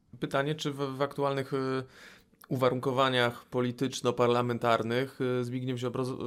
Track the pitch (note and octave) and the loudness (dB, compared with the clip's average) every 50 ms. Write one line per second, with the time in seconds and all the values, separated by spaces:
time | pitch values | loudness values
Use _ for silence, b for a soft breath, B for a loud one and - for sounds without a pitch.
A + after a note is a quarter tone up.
0 | _ _ - B2 - D3+ - C#3 C#3 D3+ D3+ D3+ - D3+ C#3 C3+ C#3+ C3+ C3 C3 | _ _ -10 -8 -6 -2 0 0 0 -2 -2 -4 -4 -6 -4 -4 -4 -4 -2 -2
1 | D3 C3+ - - C#3+ C#3 C#3 C#3 C3+ - C#3+ C3+ C3 C3 C3 C3 B2+ B B B | -4 -2 -2 -2 -2 0 0 -2 -2 -2 -4 -2 -2 -2 -2 -4 -4 B B B
2 | B B B B B _ _ - - - D3+ B2+ C3 B2 B2+ B2+ B2 C#3 B2 C3 | B B B B B _ _ -18 -8 -6 0 2 2 2 2 2 0 0 2 4
3 | C3+ C3 B2+ B2 A#2+ A#2+ A#2+ - - _ - B2 B2 B2 A#2+ - C#3 B2+ - - | 4 4 4 4 4 2 0 -4 -8 _ -2 0 0 0 0 -2 -2 -2 -2 -2
4 | - B2 A#2+ B2 B2 A#2+ A#2+ A#2+ B2 A#2+ A#2+ A2+ - A#2+ A#2 A2+ A2 A2+ A#2 B2 | 0 0 2 4 4 4 4 4 2 0 0 0 2 4 4 4 2 0 0 -2
5 | C3+ C3+ - - C3+ B2+ B2+ B2+ B2 A#2+ B2 B2+ B2+ C3 B2+ A#2+ B2+ B2 A#2 C3 | -2 -2 -4 -4 -2 0 0 -2 -2 -4 -4 -4 -4 -4 -4 -4 -4 -4 -2 -2
6 | B2+ B2+ C3 - A2 | -2 -2 -4 -4 -6